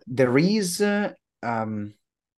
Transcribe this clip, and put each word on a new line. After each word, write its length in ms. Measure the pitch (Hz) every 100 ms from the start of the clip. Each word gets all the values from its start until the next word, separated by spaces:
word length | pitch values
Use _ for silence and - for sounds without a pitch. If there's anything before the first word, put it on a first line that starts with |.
| -
there 300 | 123 127 127
is, 460 | 175 220 185 175
uh, 300 | 208 208 196 - _ _
um, 520 | 117 113 110 107 104 - _ _ _